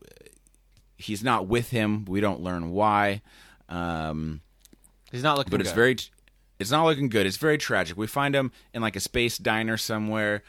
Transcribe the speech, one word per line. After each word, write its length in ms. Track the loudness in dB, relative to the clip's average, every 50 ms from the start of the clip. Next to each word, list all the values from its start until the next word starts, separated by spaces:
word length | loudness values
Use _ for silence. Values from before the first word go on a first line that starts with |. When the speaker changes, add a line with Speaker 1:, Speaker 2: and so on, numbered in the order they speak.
| -20 -20 -20 -20 -20 -20 -20 _ _ _ _ _ _ _ _ _ _ _ _
Speaker 1:
he's 280 | -14 -8 -8 -6 -4 0
not 220 | 0 0 0 2 2
with 220 | 0 0 0 0
him. 340 | 0 0 2 2 0 -2 -4
We 140 | -2 -2 0
don't 200 | 0 0 0 -2
learn 300 | -4 -4 -4 -4 -4 -4
why. 500 | 0 2 4 4 4 4 4 2 0 -2 -6 -14 -20 -20 -20 -20 -20 _ _ -10
Um, 720 | -8 -6 -4 -4 -4 -4 -4 -4 -4 -4 -6 -6 -8 -10 -14 _ _ _ _ -20 _ _ _ _ _ _ _ -14
Speaker 2:
He's 120 | -8 -2 0
not 140 | 0 2
looking 140 | 0 0 0
Speaker 1:
but 100 | 0 0
it's 100 | 0 0
Speaker 2:
good. 60 | 2
Speaker 1:
very, 200 | 4 4 4 4 2 -4 -12 _ _ _ _ _ _ _ _ _ -8
it's 120 | -4 0
not 140 | 2 4 4
looking 240 | 4 2 2 0 0
good. 160 | 2 2 2
It's 100 | 2 0
very 220 | 0 2 2 2 2
tragic. 380 | 0 0 0 0 0 -2 -4 -6
We 80 | -6
find 280 | -4 -2 0 0 2 2
him 180 | 0 0 -2 -6 -12 -20 _ -6
in, 80 | -4
like, 160 | -4 -4 -4
a 40 | -4
space 360 | -6 -4 -2 0 0 0 -2
diner 400 | -2 0 0 0 0 0 -2 -2
somewhere, 680 | -2 -2 -4 -4 -2 -2 -2 -2 0 0 0 -2 -2 -6